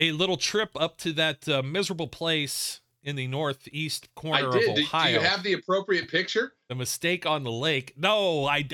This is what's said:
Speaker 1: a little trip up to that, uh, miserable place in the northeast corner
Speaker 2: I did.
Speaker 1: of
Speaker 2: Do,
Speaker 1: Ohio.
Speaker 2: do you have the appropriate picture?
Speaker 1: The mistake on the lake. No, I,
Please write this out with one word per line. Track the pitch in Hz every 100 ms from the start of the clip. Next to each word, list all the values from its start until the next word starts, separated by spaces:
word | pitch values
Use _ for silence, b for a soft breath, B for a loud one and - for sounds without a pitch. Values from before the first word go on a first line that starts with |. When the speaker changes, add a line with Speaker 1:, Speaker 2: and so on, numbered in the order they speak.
Speaker 1:
a | 160
little | 156 185 180
trip | - 208 214
up | 139 160 -
to | 170
that, | 156 160 147 -
uh, | 139
miserable | 131 175 196 170 165
place | - 165 156 139 - - - _ _
in | 143
the | 143 127
northeast | 135 151 135 - 143 156 - - -
corner | 156 147 135
Speaker 2:
I | -
did. | 233
Speaker 1:
of |
Speaker 2:
Do, | 147
Speaker 1:
Ohio. | 151 160 147
Speaker 2:
do | 120
you | 170
have | 196
the | 190
appropriate | 170 - 190 196 180 165
picture? | 165 180 214 269 - -
Speaker 1:
The |
mistake | 127 123 - 170 180 165
on | 151
the | 131
lake. | 113 151 139 131 139
No, | 185 214 190 156 139
I, | 147 139